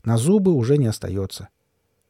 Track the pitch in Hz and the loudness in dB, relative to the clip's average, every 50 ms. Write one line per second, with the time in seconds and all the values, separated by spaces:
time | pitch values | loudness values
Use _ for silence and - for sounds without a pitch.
0 | - 113 117 117 113 160 208 214 185 190 170 135 113 120 143 147 135 110 104 - | -4 -2 0 0 2 2 2 2 4 2 2 2 2 2 2 2 2 0 -2 -6
1 | - 90 92 98 95 92 - - - - _ _ _ _ _ _ _ _ _ _ | -8 -8 -6 -6 -8 -8 -10 -16 -18 -20 _ _ _ _ _ _ _ _ _ _
2 | _ | _